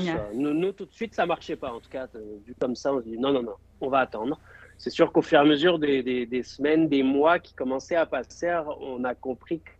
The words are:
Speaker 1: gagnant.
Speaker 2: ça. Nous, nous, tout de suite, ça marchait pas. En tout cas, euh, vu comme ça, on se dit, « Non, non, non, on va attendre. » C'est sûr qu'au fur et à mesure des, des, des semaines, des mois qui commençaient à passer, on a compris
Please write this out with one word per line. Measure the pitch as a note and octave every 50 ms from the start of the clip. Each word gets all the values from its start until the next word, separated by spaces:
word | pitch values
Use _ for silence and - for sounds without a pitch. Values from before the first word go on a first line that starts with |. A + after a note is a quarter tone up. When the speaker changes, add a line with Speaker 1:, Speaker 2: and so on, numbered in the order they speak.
| F3+
Speaker 1:
gagnant. | F3 D#3+ E3+
Speaker 2:
ça. | G#2 G#2 G#2
Nous, | A#2+ C#3+ D3 D3
nous, | D#3+ F3+ G3
tout | G3 - G3
de | - _
suite, | - A3+ G#3+ -
ça | - F3+
marchait | E3+ E3 D#3 - - D#3+ -
pas. | - C3 A#2
En | A#2
tout | - -
cas, | - C3+ C3 B2 -
euh, | A2+ A2 G#2 G#2+ G2+ G#2
vu | A#2 B2 -
comme | C#3+ B2+ B2
ça, | - - C#3+ C#3
on | C3
se | A#2
dit, « | A2+ A2+ A2+
Non, | B2 C#3 C#3+
non, | C3 A#2+
non, | A2+ G2+ - _ _ _ -
on | D3 C3+
va | C3 C3+
attendre. » | B2+ - - G#2+ A2 C3+ C#3+ - - - - - - - - -
C'est | - F3
sûr | - - E3 -
qu'au | - D#3+ D3
fur | - - D3
et |
à | C#3+
mesure | D3+ D3+ C#3 D3+ F3+ E3+ D#3+
des, | D3+ D3 C#3 C3+ B2
des, | B2+ B2+ B2 A#2+ A#2
des | B2 B2+ A#2
semaines, | - - - C3+ D3 D#3 D#3+ D#3+ D#3
des | C#3+ C#3
mois | C3+ C3 C#3 C#3 D3 D#3+ F3 F3+
qui | F3 - -
commençaient | - - B2+ C3 C3+ C3 - F3
à | E3 D#3+
passer, | D#3 D#3+ C3+ A#2 - - - - E3+ F3 E3 D#3 D3+ C#3+ B2
on | C#3+ C#3 B2+ A#2+ B2
a | B2+ B2
compris | - - C3 B2+ - - - F3 D#3+ - - -